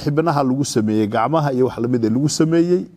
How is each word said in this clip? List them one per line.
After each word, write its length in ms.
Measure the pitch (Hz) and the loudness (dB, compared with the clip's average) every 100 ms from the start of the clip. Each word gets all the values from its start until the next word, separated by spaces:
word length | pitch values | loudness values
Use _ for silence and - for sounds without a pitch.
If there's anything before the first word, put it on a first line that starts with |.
xibnaha 380 | 151 147 165 143 | -4 0 0 2
lagu 220 | 131 135 139 | 0 0 -2
sameeyey, 420 | 117 107 107 104 | 0 0 0 0
gacmaha 460 | 113 117 - 143 | 0 0 0 0
iyo 120 | 127 127 | 0 0
wax 100 | 117 | 0
la 100 | 120 | -2
mid 160 | 123 110 | 0 0
ah 40 | |
lagu 200 | 120 147 | 0 0
sameeyey 520 | - 160 170 175 180 180 | 0 0 2 2 0 -2